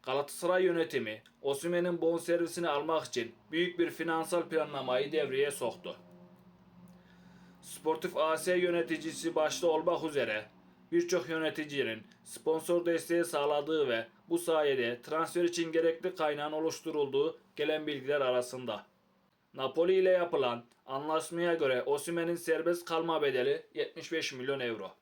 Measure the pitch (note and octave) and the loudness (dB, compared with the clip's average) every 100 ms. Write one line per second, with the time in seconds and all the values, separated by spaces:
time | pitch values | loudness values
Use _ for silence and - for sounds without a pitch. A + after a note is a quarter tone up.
0 | - C3+ C#3+ - F3 F3+ F3+ E3+ D#3+ C#3 | -2 -2 -2 -4 2 4 4 2 0 0
1 | A2 A2 - _ C#3 C#3 E3+ F3 F3 E3+ | -4 -8 -12 _ -2 -2 0 0 0 2
2 | D#3+ E3+ E3+ E3+ E3 F3 E3+ D3 D#3 D#3+ | 2 0 0 0 0 -2 0 0 0 -2
3 | D3+ B2 A2+ - - D#3 F3+ F3 E3 - | 0 -6 -6 -10 -8 -2 -2 0 -2 -2
4 | D#3+ E3 E3 F3 E3 D#3+ D3 C#3+ C3 B2+ | -2 -2 0 -2 0 -2 -2 -4 -2 0
5 | C#3 D3+ C#3 C3 C#3+ C#3 A#2+ - F2+ - | 0 -2 -2 0 0 0 -4 -6 -12 -12
6 | - - - - - - - - - - | -16 -20 -20 -20 -20 -20 -20 -20 -20 -20
7 | - - - - - - - - D#3 D#3 | -20 -20 -20 -20 -20 -20 -18 -6 -2 -2
8 | F3 F3 D#3 D#3 F3+ F3+ F3+ F3 E3+ D#3+ | -2 0 2 2 2 2 4 2 0 -2
9 | D#3 C#3 E3 D#3+ D#3 C#3 E3+ D#3 E3 E3+ | -4 -4 -2 0 0 2 2 2 2 0
10 | D3+ C#3+ A#2 G#2+ G#2+ - - - - E3+ | -2 -2 0 -2 -6 -18 -20 -20 0 0
11 | F3 F3+ C3 D#3+ D#3 D#3 D3+ C#3+ A#2+ A2 | 2 0 0 -2 -2 -2 -6 -2 -2 -2
12 | - - - - - D#3+ D#3 F3 E3+ E3 | -10 -20 -18 -6 0 0 2 0 2 0
13 | E3 E3+ E3+ D3+ D3 D3 D3 D#3+ C#3 A2+ | 2 0 2 0 2 0 0 0 2 0
14 | A2+ - - E3 E3+ D#3+ D3 C3 A#2 A#2+ | -2 -14 -4 -2 2 2 4 2 0 -2
15 | - D#3 E3 F3 E3+ F3 E3 D#3+ E3 D#3+ | -4 -2 0 0 0 0 0 2 2 2
16 | F3+ F3 D3+ D3 D3 D3+ D#3+ D#3+ D#3+ D3+ | -4 0 0 0 -4 -2 -2 -4 -6 -2
17 | C#3 C3+ D#3 - _ - D3 D#3 D3+ C#3 | 0 2 0 -2 _ -4 0 0 -2 -6
18 | C3 D3 C3 B2+ B2 B2+ B2 G#2 - _ | 0 0 2 2 0 -6 -6 -8 -8 _
19 | _ _ _ _ _ C#3 C3 D#3+ E3+ F#3+ | _ _ _ _ _ -6 -4 2 4 6
20 | F#3 F#3 E3+ E3 B2+ A#2+ - _ - C3+ | 6 6 4 2 2 0 -8 _ -8 -6
21 | D3+ D#3 D#3+ E3+ F3 E3 C#3+ B2+ B2 C#3+ | 0 -2 -2 -2 0 2 2 2 2 -2
22 | E3 E3+ E3+ E3+ E3 D#3+ E3 F3 F3 E3 | -2 -2 -2 -2 0 0 2 0 -2 -2
23 | E3 D#3+ C#3+ B2+ C3+ D3+ - - C#3+ - | 0 2 2 2 2 0 -4 -6 -6 -6
24 | C#3+ D#3+ D#3 C3 B2+ C3+ B2 A2 F#2+ - | -6 -4 -4 -6 -4 -2 -2 -4 -8 -14